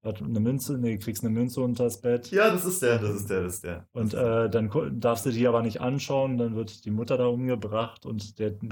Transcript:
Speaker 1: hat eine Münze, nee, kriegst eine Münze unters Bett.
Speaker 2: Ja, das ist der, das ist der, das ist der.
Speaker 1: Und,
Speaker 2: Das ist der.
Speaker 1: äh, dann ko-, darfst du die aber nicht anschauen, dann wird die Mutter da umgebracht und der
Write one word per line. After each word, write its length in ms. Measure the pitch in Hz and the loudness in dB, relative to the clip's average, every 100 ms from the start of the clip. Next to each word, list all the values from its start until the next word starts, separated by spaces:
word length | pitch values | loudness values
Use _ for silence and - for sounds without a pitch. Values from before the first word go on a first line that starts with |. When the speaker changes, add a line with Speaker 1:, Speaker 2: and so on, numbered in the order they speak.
Speaker 1:
hat 180 | 110 98 | -6 -6
eine 180 | 135 113 | -2 2
Münze, 380 | 113 135 - 135 | 2 0 -2 -2
nee, 200 | 120 107 | 0 -2
kriegst 280 | 110 104 117 | -4 -4 0
eine 80 | |
Münze 260 | 110 120 135 | 0 0 0
unters 400 | 123 120 120 117 | -2 2 0 0
Bett. 320 | 123 120 - | 0 0 2
Speaker 2:
Ja, 180 | 190 220 | 4 4
das 140 | 180 | 4
ist 180 | 180 180 | -2 0
der, 160 | 120 117 | 2 4
das 100 | 104 | 2
ist 200 | 98 101 | -2 -2
der, 120 | 95 | -2
das 120 | 90 90 | -2 -6
ist 80 | 87 | -8
der. 220 | 85 - | -10 -10
Speaker 1:
Und, 220 | 123 107 | -4 -2
Speaker 2:
Das 60 | - | 0
ist 40 | 123 | 2
der. 180 | 113 113 | 2 2
Speaker 1:
äh, 40 | |
dann 200 | 113 110 | 0 0
ko-, 160 | 139 143 | 0 -2
darfst 360 | 127 120 117 139 | 0 0 0 0
du 60 | |
die 140 | 117 120 | 2 4
aber 140 | 117 | 4
nicht 200 | 117 110 | 2 -2
anschauen, 560 | 123 139 - 139 135 123 | -2 -2 0 0 0 0
dann 180 | 117 110 | 0 -2
wird 300 | 110 - - | -6 -8 -4
die 60 | |
Mutter 260 | 107 117 131 | -2 0 2
da 80 | 123 | 2
umgebracht 800 | 120 127 123 104 110 113 - - | 2 0 -2 0 -2 -2 -6 -8
und 340 | 110 101 - | -8 -8 -4
der 140 | 107 101 117 | -4 -4 -6